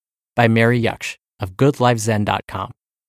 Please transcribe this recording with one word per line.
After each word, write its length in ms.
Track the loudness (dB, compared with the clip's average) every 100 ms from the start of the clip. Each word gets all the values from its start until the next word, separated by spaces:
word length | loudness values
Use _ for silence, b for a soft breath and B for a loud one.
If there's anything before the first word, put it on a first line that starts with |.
| _ _ _ 0
by 120 | 2
Mary 320 | 4 2 2
Yuksh 380 | -2 -4 -10 -14 _ _
of 180 | -12 0
Good 220 | 0 2
Life 180 | 0 0
Zen 280 | 0 -2 -2
dot 180 | -4 -6
com. 240 | -10 -12 -14 _ _